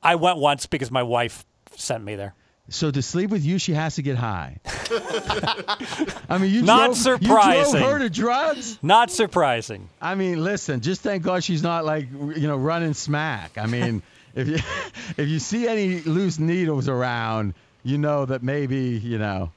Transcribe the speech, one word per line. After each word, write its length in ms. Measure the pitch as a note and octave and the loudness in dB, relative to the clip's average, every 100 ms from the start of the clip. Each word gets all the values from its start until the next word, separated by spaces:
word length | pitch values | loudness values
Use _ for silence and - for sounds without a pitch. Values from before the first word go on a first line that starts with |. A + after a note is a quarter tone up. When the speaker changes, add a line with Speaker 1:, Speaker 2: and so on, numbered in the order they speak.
Speaker 1:
I 120 | - F3 | 4 4
went 220 | F3 F3 | 4 4
once 280 | C#3+ C#3+ - | 2 2 -2
because 240 | D3+ B2+ | -4 -2
my 100 | B2+ | -2
wife 400 | B2 A#2+ A#2+ - - _ _ - | 0 0 0 -6 -20 _ _ -14
sent 280 | - A#2 | -6 -6
me 120 | G2+ G#2 | -6 -8
there. 200 | G2+ - _ _ - | -10 -12 _ _ -14
Speaker 2:
So 220 | - D#3 | -4 -2
to 100 | C#3 | -2
sleep 280 | B2+ E3+ G3 | -2 -2 0
with 120 | G3+ | 0
you, 140 | D3 F#3 | 0 0
she 160 | - | 0
has 220 | D3+ D#3+ - | -2 -2 -4
to 60 | |
get 120 | C#3 B2+ | -4 -2
high. 400 | A#2 F#2+ C#2 C#2+ | -2 -4 -8 -12
<laughs> 40 | - - - A4+ A#4+ A#4 - G#3+ - G3+ F#3+ G#3 B3 - - - - | -12 -10 -6 -6 -4 -6 -4 -4 -2 -6 -4 -6 -6 -6 -6 -6 -4
I 80 | F3+ | 0
mean, 120 | F#3+ | 2
you 100 | G#3 | 4
Speaker 1:
Not 240 | G3+ A#3 C4+ | 6 8 6
Speaker 2:
drove, 100 | A#3+ | 4
Speaker 1:
surprising. 760 | A#3 B3+ F#3+ A3 G3+ - - | 2 2 6 8 8 6 4
Speaker 2:
you 60 | D3 | 4
drove 120 | C3+ | 4
her 60 | D4 | 2
to 100 | B3+ | 0
drugs? 680 | D#3+ A3+ B3 D#4+ C#4+ A3+ A3 | 0 0 2 0 -2 -6 -8
Speaker 1:
Not 280 | D3 G#3+ A#3+ | 6 6 6
surprising. 800 | F4+ G#3+ - D3+ A#2 A2+ G#2 F#2 _ | 2 0 4 4 2 -2 -10 -12 _
Speaker 2:
I 140 | D#3+ F#3+ | -6 -2
mean, 280 | F#3+ E3+ | 0 0
listen, 380 | E3+ G3+ - C3+ | -2 -4 -2 -2
just 200 | A#2+ F#3 | -2 -2
thank 220 | - G3 | -2 -2
God 200 | E3+ F#3 | 0 -2
she's 200 | E3+ E3+ | 0 0
not, 200 | E3+ E3+ D#3 | 0 0 0
like, 240 | D#3 C3+ | -2 -4
you 360 | C#3 C#3+ D#3 D3 | -8 -8 -2 -2
know, 100 | C#3+ | 0
running 360 | C#3 E3+ E3 | 0 0 -2
smack. 640 | C#3+ - D3 D#3 A#2 D#2+ - | -2 -2 -2 -2 -6 -8 -6
I 80 | A2 | -4
mean, 360 | A#2+ A#2+ A2 - - | -2 -2 -2 -6 -20
<laughs> 160 | - - | -14 -6
if 120 | B2+ | -2
you, 100 | D#3 - C#5+ A#4+ | -2 -4 -8 -10
<laughs> 300 | - A#3+ E3 | -14 -12 -4
if 100 | D3 | -2
you 120 | D#3 | -2
see 280 | B2+ G#3+ A#3 | -2 -2 0
any 320 | A3 G3 F3+ | 0 0 -2
loose 360 | D#3+ D#3+ F#3+ D#3+ | 0 0 0 0
needles 480 | D#3 F3 E3+ D3 B2+ | 0 2 0 0 0
around, 680 | B2+ B2 A#2+ A2+ A2 G#2 F2+ _ _ | 0 -2 -2 -2 -2 -2 -6 _ _
you 140 | B2 C#3+ | -4 0
know 280 | D3 D3 C3+ | 0 0 0
that 180 | C3 | -2
maybe, 340 | B2 D3 C#3 C3+ B2+ A#2+ | -2 -2 -2 -2 -2 -2
you 140 | A2+ A2+ | -4 -2
know. 340 | G#2+ F#2+ F#2 | -2 -2 -6